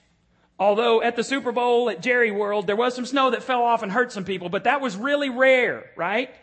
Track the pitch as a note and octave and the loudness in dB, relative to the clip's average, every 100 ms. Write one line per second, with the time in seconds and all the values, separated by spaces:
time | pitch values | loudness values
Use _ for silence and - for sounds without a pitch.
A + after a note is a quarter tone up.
0 | _ _ _ _ _ - G3+ G#3 A#3+ A3+ | _ _ _ _ _ 0 2 4 4 4
1 | A#3 A#3+ A3+ C4+ B3 A#3+ A#3+ A#3+ A#3+ F3 | 2 -2 -4 -2 -2 -2 2 2 2 -2
2 | B3 B3 A#3 G3+ G#3 G#3 F#3+ G#3 B3 B3 | 0 2 2 0 -2 -2 -2 0 0 -2
3 | A3+ C#4 C4 A3 B3+ B3 A#3+ A3+ G#3 A3+ | -4 0 0 0 -2 0 2 0 0 -2
4 | B3 G#3 F3+ F#3 F3+ F#3+ A3+ C#4 C4 F#3+ | -2 -4 -8 -6 -4 -2 0 0 -2 -4
5 | C4 D4 C#4 A#3+ C4 C4 G#3+ A#2 - - | -2 -2 -2 2 4 4 2 -4 -10 -6
6 | F3 A3 C4+ - | -2 -2 -4 -12